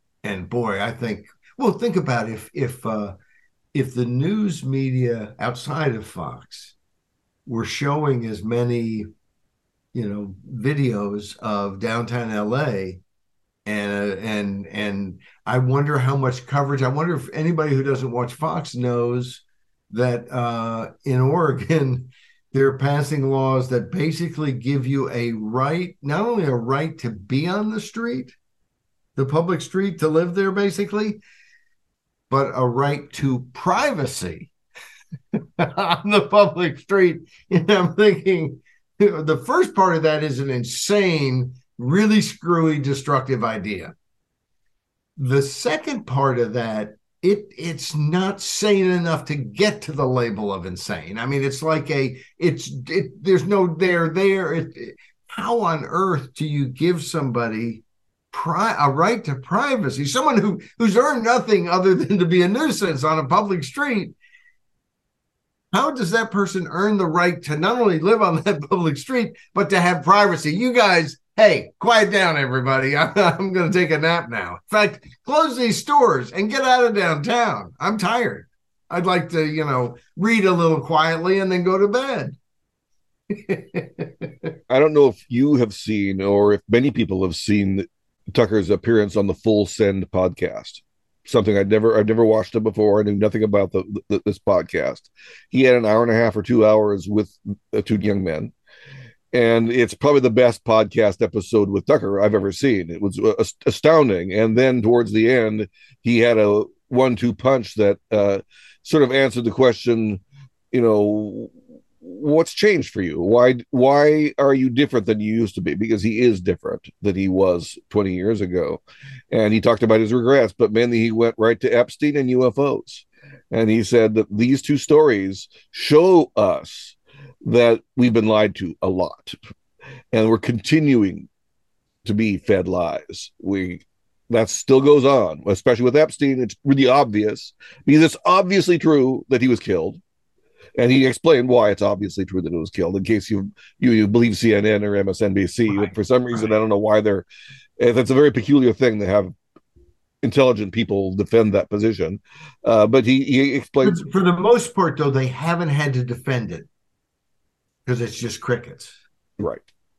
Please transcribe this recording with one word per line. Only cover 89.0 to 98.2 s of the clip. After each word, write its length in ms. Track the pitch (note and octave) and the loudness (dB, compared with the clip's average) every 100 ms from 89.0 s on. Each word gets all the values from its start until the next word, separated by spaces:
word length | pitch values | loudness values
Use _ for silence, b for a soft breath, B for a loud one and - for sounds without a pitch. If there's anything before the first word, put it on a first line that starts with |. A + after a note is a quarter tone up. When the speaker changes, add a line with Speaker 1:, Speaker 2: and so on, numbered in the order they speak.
| G#2 G#2 | 2 0
Speaker 2:
on 100 | G2+ | -2
the 60 | |
Full 320 | F2+ A2+ G#2+ | -2 0 0
Send 460 | G2 - G#2 G2 F#2 | 0 0 0 0 -2
podcast. 720 | G2 F2+ E2 F2 - - - _ _ _ _ | 0 -2 -2 -6 -6 -14 -20 _ _ _ _
Something 320 | - B2 G#2 G2+ | -2 0 2 0
I'd 140 | G2 | 2
never, 260 | G#2+ A2 A2 | 2 4 2
I've 120 | G#2+ | 2
never 160 | A2 | 4
watched 320 | A2+ A2 A2 A2+ | 4 2 0 -4
it 80 | |
before. 360 | A2 G#2 G#2+ G2+ | -2 0 2 2
I 40 | |
knew 100 | G#2 | 2
nothing 300 | G2+ G#2+ A2+ | 0 -2 0
about 260 | G#2+ G2+ F#2+ | 0 0 0
the, 120 | F#2+ - G2+ - | -2 -4 -8 -4
the, 120 | G#2 - | -4 -2
this 140 | - | -2
podcast. 600 | - F#2 E2 F2 C2 B1+ _ B B B B | 0 0 0 -4 -4 -6 _ B B B B
He 120 | B2 | 2
had 140 | C3 B2 | 4 6
an 100 | A2 | 4
hour 160 | A2 | 4
and 80 | A#2+ | 4
a 60 | A2+ | 4
half 200 | A#2 G#2+ | 2 0
or 60 | |
two 240 | G2 A#2+ G#2+ | 0 4 6
hours 420 | G#2+ G#2+ G2+ F2 | 6 4 0 -2
with, 240 | G#2 G2+ _ - G2+ _ | -2 -2 _ -12 -12 _
uh, 80 | G#2+ | -6
two 160 | G2+ G#2 | -2 0
young 280 | G2+ G2+ | 0 -2